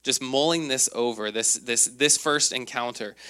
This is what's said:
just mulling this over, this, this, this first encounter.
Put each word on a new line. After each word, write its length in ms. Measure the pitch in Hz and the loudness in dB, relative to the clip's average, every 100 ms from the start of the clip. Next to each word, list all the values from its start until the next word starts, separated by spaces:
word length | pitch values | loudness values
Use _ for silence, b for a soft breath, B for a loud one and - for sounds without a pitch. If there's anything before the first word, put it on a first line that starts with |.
just 180 | 139 127 | -2 -2
mulling 480 | 131 135 156 170 151 | 0 2 2 2 0
this 220 | 131 - | 0 0
over, 360 | - 120 110 107 | 0 -2 -2 -4
this, 240 | 107 110 | -2 0
this, 320 | - 123 120 - | -2 -2 0 0
this 320 | 123 143 - | 2 2 4
first 340 | 156 147 - | 2 2 0
encounter. 640 | 127 120 131 120 120 107 - | -2 -6 -4 -4 -6 -10 -10